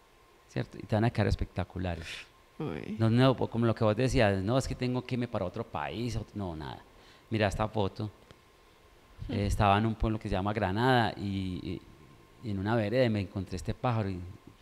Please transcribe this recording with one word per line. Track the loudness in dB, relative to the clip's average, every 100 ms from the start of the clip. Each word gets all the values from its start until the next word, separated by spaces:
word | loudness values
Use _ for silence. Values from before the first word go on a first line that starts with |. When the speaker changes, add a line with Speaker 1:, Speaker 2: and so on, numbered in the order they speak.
| _ _ -20 -20 _
Speaker 1:
¿cierto? | -6 -6 -8
Y |
te | -2 2
van | 2
a |
quedar | 2 2
espectaculares. | 2 -2 -4 -6 -4 -4 -4 -8 -12 -16 _ _ -10
Speaker 2:
Uy. | -8 -6 -8 0
Speaker 1:
No, | 4
no, | 6 6 4
po-, | -2
como | 0 0
lo |
que | 2 2
vos | 2
decías, | 2 4 4 4
"No, | 2 0
es | -2
que | -4
tengo | -2 -4
que | -4 -4
irme | -4
para | -4 -4
otro | -6
país", | -8 -6 -6 -4 -4 -4
ot-, | -6 -6
no, | -6 -6
nada. | -8 -12 -18 -20 -20 -20 -6
Mira | 0 0
esta | 2 -2
foto. | 0 -2 -2 -8 -10 -20 -20 _ _ -20 _ -20 -20 -20 -16 -6
Speaker 2:
Hmm. |
Speaker 1:
Eh, | -2 0
estaba | 4 6 6
en | 4
un | 2
pueblo | 0 -2
que | -2
se | -2
llama | 0
Granada | 0 0 2 4 4 4 -2
y, | -4 -2 -4 -6
y, | -6 -8 -10 -20 -20 -20 -20 -14
y | -6
en | -4
una | 0 0
vereda | 2 2 2
y |
me | 2
encontré | -2 -4 -6 -6
este | -6
pájaro | -4 0 0 0
y | -4 -8 -14 -20 -20